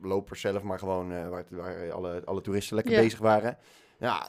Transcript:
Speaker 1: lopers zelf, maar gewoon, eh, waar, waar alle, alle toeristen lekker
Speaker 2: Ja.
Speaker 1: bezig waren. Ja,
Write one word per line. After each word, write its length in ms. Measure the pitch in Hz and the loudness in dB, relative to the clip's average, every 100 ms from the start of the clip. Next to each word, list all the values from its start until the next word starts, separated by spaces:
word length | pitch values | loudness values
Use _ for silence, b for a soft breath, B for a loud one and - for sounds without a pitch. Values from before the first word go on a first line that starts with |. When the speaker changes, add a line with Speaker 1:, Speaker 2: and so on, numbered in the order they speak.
Speaker 1:
lopers 380 | 95 98 98 98 | -2 -2 -2 -4
zelf, 220 | 104 98 | -2 0
maar 160 | 98 92 | -2 -4
gewoon, 340 | 95 92 90 | -2 -2 -2
eh, 160 | 87 85 | -4 -6
waar, 160 | 90 87 | -8 -8
waar 420 | 90 92 87 85 | -10 -8 -6 -6
alle, 300 | 90 90 87 | -4 -4 -6
alle 160 | - 95 | -4 -4
toeristen 340 | 101 101 - | -2 -2 0
lekker 200 | 107 233 | 0 4
Speaker 2:
Ja. 60 | 110 | 6
Speaker 1:
bezig 180 | 113 107 | 4 4
waren. 400 | 110 107 113 - b b b _ | 6 6 4 -4 b b b _
Ja, 280 | 120 90 | -2 -2